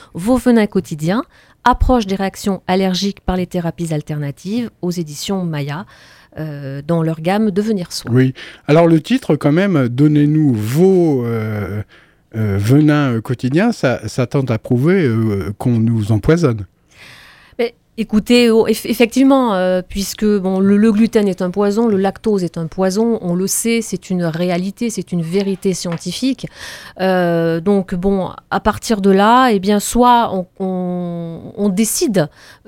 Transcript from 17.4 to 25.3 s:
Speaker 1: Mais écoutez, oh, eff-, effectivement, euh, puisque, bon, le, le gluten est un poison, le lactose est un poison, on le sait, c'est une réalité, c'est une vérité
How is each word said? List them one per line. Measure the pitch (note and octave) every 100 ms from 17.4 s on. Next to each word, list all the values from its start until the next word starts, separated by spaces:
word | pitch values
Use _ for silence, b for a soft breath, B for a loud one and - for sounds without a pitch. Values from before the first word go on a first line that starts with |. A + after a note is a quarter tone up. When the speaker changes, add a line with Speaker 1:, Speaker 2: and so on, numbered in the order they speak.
| B -
Speaker 1:
Mais | A#3 - _ -
écoutez, | G#3+ G#3+ - A#3+ A#3+
oh, | A3+ -
eff-, | G#3+ -
effectivement, | A#3 A#3 B3+ C4+ C4+ B3
euh, | F#3+ F#3 F#3 F3+
puisque, | G3+ G3 - G#3+
bon, | G#3 F#3 F#3+
le, | G3 G3+
le | A3+
gluten | G#3 A3 A3+ G#3
est | F3+
un | F3+
poison, | F3+ G#3 G3+ A#3
le | G3
lactose | F#3+ F#3+ A3+ G#3 F3
est | -
un | E3
poison, | - F#3+ F#3 A#3 A3+
on | - F3
le | F#3+
sait, | - A3+ A#3
c'est | A3 F#3 -
une | F3+
réalité, | E3+ D#3+ F3+ F3 F#3 F#3+ A#3+
c'est | G#3 F3
une | F3
vérité | D#3+